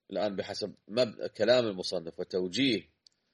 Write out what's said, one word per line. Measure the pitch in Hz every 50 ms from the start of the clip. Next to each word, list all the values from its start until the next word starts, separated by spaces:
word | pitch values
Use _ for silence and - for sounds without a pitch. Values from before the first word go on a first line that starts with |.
| _ -
الآن | 98 90 98 107 98
بحسب | 90 - - 98 92 110 95 - - _ -
مب-، | 98 120 127 113 95 - -
كلام | - - - 107 107 123 127 120
المصنف | 110 98 92 90 - 98 90 82 82 - -
وتوجيه | 90 - - 92 92 92 87 107 135 135 117 78 - - _ _ _ _ _ _ _ _